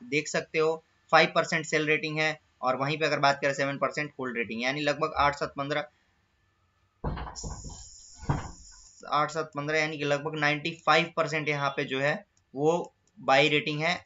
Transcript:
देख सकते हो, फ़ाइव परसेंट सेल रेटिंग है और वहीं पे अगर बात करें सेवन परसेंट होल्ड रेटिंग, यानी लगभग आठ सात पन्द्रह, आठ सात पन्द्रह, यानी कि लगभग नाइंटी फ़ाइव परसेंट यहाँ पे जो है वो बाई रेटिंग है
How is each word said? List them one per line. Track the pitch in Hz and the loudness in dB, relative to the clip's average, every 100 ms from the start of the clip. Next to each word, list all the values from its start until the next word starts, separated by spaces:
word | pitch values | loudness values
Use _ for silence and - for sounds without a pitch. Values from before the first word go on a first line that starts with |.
| 123 | -2
देख | 147 156 | -4 -2
सकते | 170 - 160 | -4 -2 0
हो, | 156 165 - _ - | 0 0 -6 _ 4
फ़ाइव | 160 165 170 | 6 6 4
परसेंट | 156 165 151 | 0 -2 -2
सेल | 156 151 | 0 2
रेटिंग | 151 156 151 | 0 0 -2
है | 156 147 _ - | -2 -2 _ -6
और | 123 127 | -2 0
वहीं | 139 156 | 0 0
पे | 156 | 0
अगर | 143 | 4
बात | 139 139 | 4 4
करें | 143 | 0
सेवन | 135 139 139 | 0 -2 0
परसेंट | 135 151 147 | -2 -2 -6
होल्ड | - 127 117 | -6 -6 -4
रेटिंग, | 107 113 | -4 -2
यानी | 127 147 | -2 -2
लगभग | 147 147 156 - | -2 0 -2 2
आठ | 143 143 | 2 2
सात | 151 147 | -6 -6
पन्द्रह, | 139 147 - _ _ _ _ _ _ _ _ _ _ _ - - - - - - - - - - - - - - - - - - - - - | -4 -4 -4 _ _ _ _ _ _ _ _ _ _ _ -8 -6 -10 -10 -12 -10 -14 -16 -20 -20 -20 -10 -4 -2 -4 -14 -20 -20 -20 -16 -2
आठ | 147 147 | 0 0
सात | 160 156 147 | -2 -6 -6
पन्द्रह, | 147 156 | -2 0
यानी | 151 151 | 0 -2
कि | 143 | -2
लगभग | 143 151 151 | 0 -2 0
नाइंटी | 147 147 160 - - | 0 0 -4 -4 2
फ़ाइव | 160 170 - | 4 4 0
परसेंट | 151 156 151 | -2 -2 -2
यहाँ | 147 139 | -2 -2
पे | 151 131 | -2 -4
जो | 131 | 0
है | 143 156 - _ _ | 0 0 -6 _ _
वो | 131 151 175 - _ _ - | -2 2 2 -2 _ _ -6
बाई | 127 135 147 | 4 6 6
रेटिंग | 147 156 151 | 4 0 -2
है | 160 175 | -2 -2